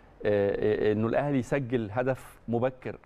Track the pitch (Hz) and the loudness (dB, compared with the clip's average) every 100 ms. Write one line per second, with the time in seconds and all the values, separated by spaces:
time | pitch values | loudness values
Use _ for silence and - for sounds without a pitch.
0 | - - 104 104 101 - 107 107 107 107 | -20 -4 0 2 2 2 2 2 2 2
1 | 113 127 143 139 113 143 120 123 104 110 | 2 0 0 -2 0 -2 0 -2 -2 -2
2 | 127 127 - - - 117 127 - 117 - | -2 -2 -8 -14 -4 0 0 -2 -10 -6